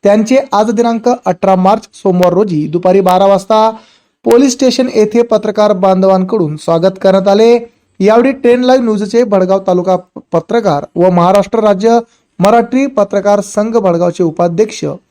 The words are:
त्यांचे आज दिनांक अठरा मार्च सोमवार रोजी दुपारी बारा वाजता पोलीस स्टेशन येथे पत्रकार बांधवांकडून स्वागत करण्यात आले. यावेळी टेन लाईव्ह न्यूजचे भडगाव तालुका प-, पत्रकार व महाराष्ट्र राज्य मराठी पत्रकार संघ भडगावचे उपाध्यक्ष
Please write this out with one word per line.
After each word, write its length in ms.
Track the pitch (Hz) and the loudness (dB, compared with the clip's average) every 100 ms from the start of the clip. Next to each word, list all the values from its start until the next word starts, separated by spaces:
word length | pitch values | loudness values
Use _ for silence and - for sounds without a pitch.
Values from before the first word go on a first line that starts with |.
त्यांचे 340 | 202 214 220 262 - | 2 0 2 0 0
आज 200 | 202 220 | -2 0
दिनांक 360 | 214 233 233 240 247 190 | 0 -2 -2 -2 -2 -4
अठरा 300 | 180 190 185 | -2 0 2
मार्च 320 | 185 226 - | 2 0 -4
सोमवार 400 | - 196 180 180 | -6 -2 0 0
रोजी 360 | 175 214 156 151 | 0 -2 -4 -4
दुपारी 320 | 170 185 190 | -2 2 2
बारा 260 | 185 185 196 | 2 2 2
वाजता 440 | 196 190 220 220 220 _ _ _ _ | 0 0 0 0 -4 _ _ _ _
पोलीस 280 | 233 240 277 | 0 2 2
स्टेशन 360 | - 262 247 247 | 0 -2 0 -2
येथे 280 | - 214 233 | -2 0 0
पत्रकार 500 | 240 214 214 208 208 | 0 -2 -2 -2 0
बांधवांकडून 840 | 196 190 185 190 185 185 226 156 151 | 0 0 2 2 0 0 -2 -4 -6
स्वागत 360 | - 165 185 190 | -2 0 0 0
करण्यात 260 | 196 190 196 | 0 2 2
आले. 440 | 196 226 240 233 _ _ _ | 2 4 2 -2 _ _ _
यावेळी 320 | 196 226 262 | 2 2 0
टेन 280 | 269 240 247 | 0 0 2
लाईव्ह 240 | 254 262 | 2 0
न्यूजचे 400 | 240 214 202 233 | 0 -4 -2 -2
भडगाव 340 | 240 196 185 190 190 | 0 0 0 -2 0
तालुका 300 | 180 180 180 | -2 -2 -4
प-, 220 | - - _ | -6 -20 _
पत्रकार 520 | 165 - 233 208 143 - 170 | -6 -2 -2 -2 -4 -6 0
व 140 | 180 | 0
महाराष्ट्र 480 | 175 175 202 190 226 | 2 2 2 0 -2
राज्य 400 | 214 190 226 233 233 _ _ - | 0 0 2 0 -2 _ _ -2
मराठी 480 | 190 233 233 254 277 | 2 2 0 -2 -2
पत्रकार 540 | 269 202 202 202 202 | -2 -2 -2 0 -2
संघ 360 | 196 - 220 226 | -2 -4 -2 -2
भडगावचे 480 | 196 170 175 170 | 0 0 -2 -2
उपाध्यक्ष 600 | 170 160 175 170 214 - 147 147 _ | -4 0 -2 0 -4 -4 -10 -10 _